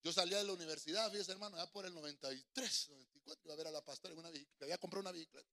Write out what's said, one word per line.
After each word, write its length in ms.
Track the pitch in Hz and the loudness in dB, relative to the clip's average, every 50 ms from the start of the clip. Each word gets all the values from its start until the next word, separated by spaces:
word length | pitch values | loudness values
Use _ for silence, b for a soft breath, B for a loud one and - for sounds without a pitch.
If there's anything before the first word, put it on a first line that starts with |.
| - | 2
Yo 100 | 160 170 | 4 6
salía 260 | 185 180 175 185 202 | 6 8 8 6 4
de 60 | 202 | 4
la 80 | 202 190 | 4 2
universidad, 580 | 175 165 156 156 147 - 151 160 208 226 214 | 0 0 -2 -2 -4 -2 0 2 4 4 4
fíjese, 220 | 196 208 196 170 190 | 2 0 0 -2 -2
hermano, 240 | 190 208 208 202 | -4 -6 -6 -4
ya 140 | 165 170 180 | -4 -6 -4
por 160 | - 202 190 | -4 -6 -6
el 80 | 185 180 | -4 -6
noventa 380 | 165 151 147 147 139 - 139 135 | -4 -6 -6 -6 -4 -2 -2 -2
y 100 | 131 - _ _ | -2 -6 _ _
tres, 360 | - 262 214 - - - - | 0 2 4 4 4 2 0
noventa 280 | 147 135 131 _ _ | -6 -16 -18 _ _
y 40 | 147 | -18
cuatro, 220 | _ - - - _ | _ -12 -12 -12 _
iba 100 | 160 151 | -8 -4
a 20 | |
ver 100 | 151 160 | -4 -2
a 40 | 156 | -2
la 140 | 156 151 139 | -2 -4 -6
pastora 280 | - 139 - _ 185 165 | -6 -10 -8 _ -8 -8
en 80 | 160 | -8
una 100 | 165 170 | -10 -8
bicicleta. 340 | 165 147 143 - _ _ 143 | -8 -8 -10 -10 _ _ -2
Había 140 | 143 165 180 | -2 -2 0
comprado 220 | - 190 180 196 | 0 -2 -2 -2
una 120 | 196 185 180 | -2 -2 -4
bicicleta. 360 | 170 160 - _ 139 - _ | -4 -8 -8 _ -18 -18 _